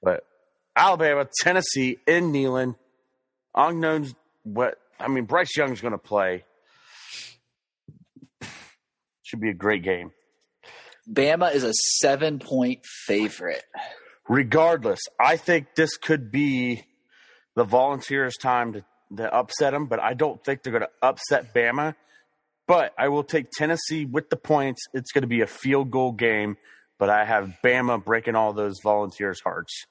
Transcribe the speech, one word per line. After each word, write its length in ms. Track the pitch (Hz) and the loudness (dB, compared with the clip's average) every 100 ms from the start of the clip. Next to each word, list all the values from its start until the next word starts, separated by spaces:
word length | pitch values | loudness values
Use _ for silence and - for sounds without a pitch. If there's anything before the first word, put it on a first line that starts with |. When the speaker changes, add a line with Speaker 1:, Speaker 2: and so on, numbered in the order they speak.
Speaker 1:
But 200 | 92 85 - _ _ _ _ - | 0 -2 -4 _ _ _ _ 2
Alabama, 520 | 180 175 156 143 139 - | 4 4 2 2 -2 0
Tennessee, 560 | 170 185 175 139 127 123 - | 2 2 0 -2 -2 -2 2
in 260 | 170 175 | 2 2
Neyland. 420 | 143 135 127 127 120 _ _ _ _ _ _ _ - | 0 0 0 -2 -6 _ _ _ _ _ _ _ 2
Unknowns, 580 | 147 170 165 156 143 120 _ _ | 2 2 0 0 -4 -10 _ _
what, 320 | 110 104 123 - _ _ | -10 -2 -2 -2 _ _
I 80 | 123 | -4
mean, 160 | 131 | -2
Bryce 320 | 110 160 175 - | 0 0 0 0
Young's 240 | 143 120 | -2 -2
gonna 160 | 117 104 | -6 -6
play. 460 | - 104 95 90 _ _ _ _ _ - - - - - _ _ _ _ - - _ - - _ - - - _ _ _ _ _ | -2 0 0 -2 _ _ _ _ _ -20 -20 -18 -18 -20 _ _ _ _ -20 -20 _ -20 -20 _ -18 -18 -20 _ _ _ _ _
Should 160 | - 113 | -14 -6
be 100 | 110 | -4
a 40 | |
great 280 | 92 98 104 | -2 -2 0
game. 280 | 87 90 87 _ _ _ _ _ - - - - - | 0 -4 -4 _ _ _ _ _ -20 -20 -20 -20 -6
Speaker 2:
Bama 440 | 110 139 165 180 143 | 0 2 4 2 2
is 80 | |
a 100 | 123 | 0
seven-point 1120 | 110 - - 151 139 156 147 - 131 123 127 - | 0 0 2 2 2 0 -2 -4 0 0 -2 -10
favorite. 800 | - - 104 107 - - 73 - - - - - - - | -16 -2 0 0 -4 -8 -8 -10 -14 -14 -16 -20 -20 0
Speaker 1:
Regardless, 680 | 127 127 147 165 165 113 92 - _ | 0 2 4 4 2 0 -4 -6 _
I 180 | 127 165 | 2 2
think 300 | - 170 139 - | 2 0 0 0
this 220 | 156 - | 0 0
could 340 | - 156 117 | -2 -2 0
be 520 | 123 147 131 123 113 - _ _ _ _ _ _ - | -2 0 0 -2 -4 -10 _ _ _ _ _ _ -2
the 80 | |
Volunteers' 720 | 113 120 135 139 - 139 131 120 | 2 4 4 0 -4 -2 -2 -4
time 340 | 131 123 120 | -2 0 -2
to, 120 | 104 95 _ _ 101 | -8 -16 _ _ -8
to 160 | 113 | -2
upset 400 | 117 123 - 143 | 0 -2 0 0
'em, 140 | 143 147 | 0 -4
but 120 | 113 | -2
I 140 | 110 | -2
don't 280 | 123 151 - | -2 -2 -2
think 180 | - 135 | -6 -6
they're 80 | 131 | -4
gonna 160 | 117 110 _ | -4 -4 _
upset 520 | 127 135 - 139 117 | 0 0 0 -2 0
Bama. 420 | 120 117 127 151 151 _ _ _ _ _ _ - | 0 0 0 -4 -6 _ _ _ _ _ _ 2
But 260 | 175 143 - | 4 4 0
I 120 | 131 | 0
will 140 | 143 | 0
take 260 | 143 160 127 | 0 -2 -4
Tennessee 540 | - 151 165 - 160 143 | -4 -2 0 -2 -6 -4
with 240 | 135 156 | -4 -2
the 80 | 156 | -6
points. 440 | - 151 139 127 - | 2 2 2 -4 -8
It's 180 | 135 127 | -8 -2
gonna 160 | 143 123 | 0 0
be 140 | 117 | 0
a 60 | 107 | 0
field 440 | - 135 139 135 | -2 0 2 2
goal 200 | 127 127 | 0 -2
game, 420 | 110 117 110 104 101 _ - _ _ | 0 0 2 0 -6 _ -20 _ _
but 100 | 101 | 2
I 160 | 104 107 | 2 4
have 300 | 110 98 90 | 0 -2 -2
Bama 380 | 123 123 123 117 95 | 2 2 2 -2 0
breaking 300 | 113 113 110 | 0 2 0
all 180 | 107 | 0
those 220 | 104 104 98 | 0 -4 -2
Volunteers' 580 | 107 104 104 - 101 92 | 0 0 0 -4 -6 -4
hearts. 300 | - 85 87 - - | -6 -6 -10 -14 -16